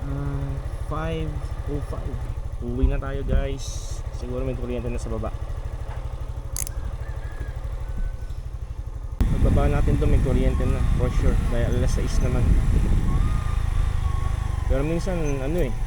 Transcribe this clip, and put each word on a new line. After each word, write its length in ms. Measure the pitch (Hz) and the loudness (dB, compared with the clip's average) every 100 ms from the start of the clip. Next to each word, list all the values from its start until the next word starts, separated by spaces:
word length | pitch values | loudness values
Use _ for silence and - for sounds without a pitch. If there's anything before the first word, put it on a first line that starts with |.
| 143 | -4
Ah, 440 | 139 143 143 139 139 - - - | -4 -2 -4 -4 -4 -6 -6 -6
five 440 | 151 160 165 160 147 - - - | -4 -4 -2 -4 -4 -6 -6 -6
oh 80 | 147 139 | -6 -4
five. 280 | - 156 123 - - - - | -6 -6 -6 -6 -6 -6 -6
Uwi 240 | 120 123 131 | -6 2 2
na 160 | 139 | 2
tayo, 240 | 139 139 131 | -2 -4 0
guys. 720 | 135 139 139 - - - - - - | 2 2 -4 -6 -6 -6 -8 -6 -6
Siguro 240 | 120 123 113 | -6 -4 -2
may 80 | |
kuryente 320 | 123 123 123 117 | -2 -4 -4 -4
na 160 | 120 | -4
sa 80 | 120 | -4
baba. 240 | 110 113 - - - - - - - - - - - - - - - - - - - - - - - - - - - - - - - - - - - - - - - | -4 -4 -6 -6 -6 -6 -8 -8 -6 -6 -8 -8 -8 -6 -6 -6 -6 -6 -6 -6 -8 -8 -8 -8 -8 -8 -8 -6 -4 -4 -4 -8 -8 -8 -10 -10 -10 -10 -8 -10 0
Pagbaba 480 | - - 139 139 143 | 2 4 6 6 4
natin 320 | 143 143 143 | 4 4 4
to, 80 | 147 | 6
may 160 | 147 | 4
kuryente 400 | - - 131 - 127 | 6 4 4 4 2
na, 80 | - - - | 2 2 4
for 80 | - - | 2 4
sure. 160 | 123 - - | 4 4 2
Dahil 320 | 120 117 120 | 2 2 4
alas 160 | 127 123 | 2 2
sais 180 | 120 - | 2 2
naman. 240 | 127 127 117 - - - - - - - - - - - - - - - - - - - - - - | 4 4 6 6 6 4 4 4 4 4 2 2 0 0 0 2 2 2 0 0 0 -2 -2 -2 0
Pero 120 | 135 147 | 0 2
minsan, 320 | 165 - 180 151 139 | 0 0 -2 0 0
ano 160 | 135 175 | 0 0
eh 160 | 139 - | 0 0